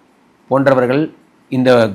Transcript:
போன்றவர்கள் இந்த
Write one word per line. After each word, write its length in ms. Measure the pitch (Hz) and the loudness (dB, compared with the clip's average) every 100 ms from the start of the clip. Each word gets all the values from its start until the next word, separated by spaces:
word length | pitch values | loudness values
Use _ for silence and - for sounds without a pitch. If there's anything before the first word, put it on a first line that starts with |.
| _ _ _ _ _ | _ _ _ _ _
போன்றவர்கள் 560 | 131 139 131 123 135 156 - _ _ _ | -2 0 0 0 -2 -4 -10 _ _ _
இந்த 220 | 127 127 123 110 | -2 2 2 2